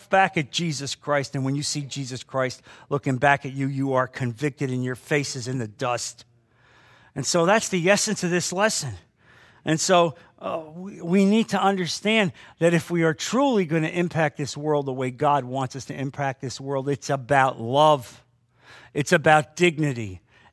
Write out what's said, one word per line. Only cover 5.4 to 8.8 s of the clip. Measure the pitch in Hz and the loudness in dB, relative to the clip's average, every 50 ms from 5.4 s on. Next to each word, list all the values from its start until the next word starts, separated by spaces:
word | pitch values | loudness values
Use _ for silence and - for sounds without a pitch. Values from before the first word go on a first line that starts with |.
| 113 | -8
in | 127 131 135 | -6 -6 -6
the | 117 107 | -6 -6
dust. | 104 - 135 123 120 117 - - - - - _ _ _ _ _ _ _ _ _ _ _ _ _ _ _ _ _ - | -8 -6 -4 -2 -2 -2 -4 -8 -12 -14 -20 _ _ _ _ _ _ _ _ _ _ _ _ _ _ _ _ _ -8
And | 143 123 | -6 -4
so | - - 175 165 | 0 2 2 4
that's | 175 208 226 - - | 4 4 2 2 0
the | - 180 160 185 | -2 0 2 4
essence | 208 - - 220 196 - - | 4 4 2 -2 -2 -2 -2
of | 170 | -2
this | 175 175 - - | -2 -2 -2 -4
lesson. | 180 185 208 220 - - | -2 0 0 0 0 -2